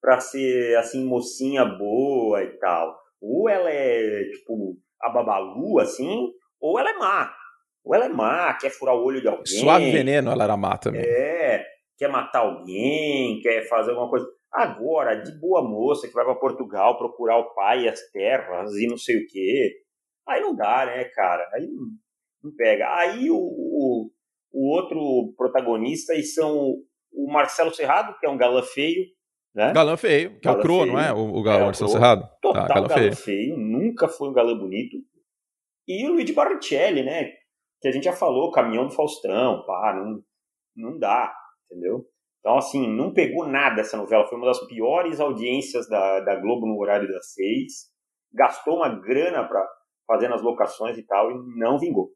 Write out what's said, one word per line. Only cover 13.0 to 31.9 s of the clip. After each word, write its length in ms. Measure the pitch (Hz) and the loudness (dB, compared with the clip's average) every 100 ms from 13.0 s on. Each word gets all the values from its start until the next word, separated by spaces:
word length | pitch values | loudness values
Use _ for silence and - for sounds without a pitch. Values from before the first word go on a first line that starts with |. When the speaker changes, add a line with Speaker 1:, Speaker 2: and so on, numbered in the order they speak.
| 151 139 123 107 | -2 0 -2 0
Speaker 1:
quer 260 | 120 113 110 | 0 0 0
fazer 220 | 117 110 | 0 0
alguma 180 | 120 120 | -2 -2
coisa. 180 | 127 - _ _ | -2 -4 _ _
Agora, 640 | - 143 104 127 160 127 107 | -2 -2 -4 -4 0 0 -2
de 160 | 107 160 | -6 -8
boa 240 | 170 180 | 0 2
moça, 460 | 123 107 127 147 123 | 0 -2 0 -2 -4
que 60 | |
vai 100 | 117 | -2
pra 100 | 120 123 | 0 0
Portugal 600 | 135 - 113 98 107 123 | -2 -4 -8 2 2 2
procurar 400 | 117 - 113 113 | -6 -4 2 2
o 160 | - | 2
pai 280 | - 98 127 | -2 0 2
e 40 | 117 | 0
as 120 | 104 - | -4 -12
terras 640 | 98 101 131 92 90 101 101 | -4 0 0 -2 -8 -6 -2
e 100 | 117 | -2
não 100 | 117 | -4
sei 220 | - 113 | -2 -2
o 80 | - | -2
quê. 440 | 95 95 131 107 - _ _ _ _ - | -4 0 2 0 -2 _ _ _ _ -4
Aí 140 | - | -2
não 160 | 415 262 | -2 -2
dá, 300 | 104 127 131 | 2 2 0
né, 180 | 123 | -4
cara? 420 | 123 - 95 87 87 | -6 0 0 0 -4
Aí 120 | 110 165 | -6 -8
não, 200 | - 127 220 _ _ _ _ | -10 -14 -16 _ _ _ _
não 140 | 147 151 | -18 0
pega. 320 | 113 104 120 165 | 2 2 0 0
Aí 340 | 180 220 269 | -2 -2 -2
o, 60 | 330 | 0
o, 720 | - - - 147 254 233 110 _ _ _ _ | -2 -6 -4 -2 0 -2 -6 _ _ _ _
o 180 | 135 135 | -4 0
outro 580 | 165 180 160 147 127 110 - | 0 -2 -4 0 0 0 -2
protagonista, 760 | 127 131 123 113 117 156 - | 0 0 0 -2 -2 -4 -4
e 80 | 160 | -4
são 500 | 151 - 156 151 139 - - _ _ | -2 -2 0 0 0 -4 -10 _ _
o 180 | - 143 | -8 0
Marcelo 400 | 147 139 - 165 | 2 2 2 0
Serrado, 440 | 165 139 170 214 - | 0 2 2 0 -2
que 80 | 151 | -2
é 40 | |
um 60 | 139 | 2
galã 240 | 123 127 | 4 4
feio, 420 | 123 - 151 175 185 _ _ _ _ | 0 -2 -2 -2 -4 _ _ _ _
né? 180 | 104 113 | 0 4
Speaker 2:
Galã 240 | 143 151 165 | 6 4 2
feio, 440 | 220 143 175 - | 2 2 2 -4
que 80 | 165 | 0
é 20 | |
o 40 | |
Speaker 1:
Galã 80 | 123 | 2
Speaker 2:
Cro, 160 | - 180 | 4 4
Speaker 1:
feio. 120 | 131 | 2
Speaker 2:
não 80 | 131 | 2
é? 120 | 151 | 0
O, 240 | 110 110 101 | 0 -2 0
o 60 | |
galã 160 | 107 104 | 4 4
Speaker 1:
É, 40 | |
o 40 | 101 | 4
Speaker 2:
Marcelo 240 | 98 104 | 2 0